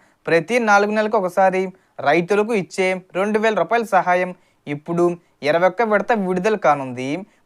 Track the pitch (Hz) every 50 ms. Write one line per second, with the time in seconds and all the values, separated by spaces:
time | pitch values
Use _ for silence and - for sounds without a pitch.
0 | _ _ _ _ - 151 160 165 160 - 233 247 226 214 202 202 208 208 214 220
1 | 214 214 220 214 185 175 180 202 190 190 185 190 190 185 - _ _ _ _ -
2 | 131 139 151 175 175 170 208 202 208 226 240 196 160 - - - 185 185 190 180
3 | 180 _ - 180 196 214 214 214 214 226 220 185 165 180 226 233 220 208 196 180
4 | 160 180 180 180 185 180 180 _ _ _ _ _ - 143 147 147 - 170 170 170
5 | 175 175 175 175 _ _ _ - 135 143 156 170 180 185 175 - 233 214 214 196
6 | 196 - 240 214 190 180 185 180 180 220 214 196 - 156 147 143 135 131 123 127
7 | 131 135 147 180 - - _ _ _